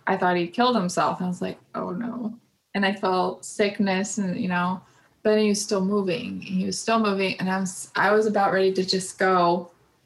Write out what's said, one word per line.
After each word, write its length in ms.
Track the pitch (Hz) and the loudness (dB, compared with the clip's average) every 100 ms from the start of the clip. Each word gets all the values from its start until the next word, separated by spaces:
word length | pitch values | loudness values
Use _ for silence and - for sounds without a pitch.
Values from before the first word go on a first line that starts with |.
| - | -2
I 80 | 190 | 0
thought 200 | 185 180 | 2 2
he 100 | 170 | 0
killed 280 | - 247 233 | 0 2 2
himself. 460 | 180 175 156 - | 0 0 0 0
I 60 | 180 | -4
was 140 | 175 | -4
like, 180 | 190 175 _ | -6 -8 _
"Oh, 160 | - 180 | -8 -6
no." 440 | 180 240 240 214 - _ _ _ | -6 -6 -6 -8 -10 _ _ _
And 120 | 202 196 | -2 0
I 80 | |
felt 500 | 202 185 185 180 185 - | 0 0 2 0 -2 -8
sickness 720 | - 202 202 196 185 202 - | 0 0 2 0 0 -2 -2
and, 220 | 190 175 | -4 -2
you 80 | 185 | -2
know, 340 | 180 175 180 - _ _ _ | -2 -2 -4 -8 _ _ _
but 140 | 220 214 | 2 4
he 100 | 214 | 4
was 120 | 208 | 2
still 220 | - 202 | 0 0
moving. 560 | 190 208 190 170 - 190 | 0 0 0 -2 -4 -8
He 240 | - 185 190 | -4 -2 -2
was 140 | 185 | -4
still 200 | - 226 | 0 0
moving. 380 | 214 196 190 - | 2 0 -2 -2
And 100 | 185 | -2
I 100 | 185 | -2
was, 320 | 185 - - - | -4 -8 -8 -2
I 160 | 185 | 2
was 140 | 214 220 | 4 4
about 280 | 202 196 | 2 2
ready 180 | 185 190 | 4 2
to 120 | 190 185 | 2 0
just 320 | 190 - - | 0 -2 0
go, 500 | 190 185 175 180 - _ _ _ | 2 4 4 2 -2 _ _ _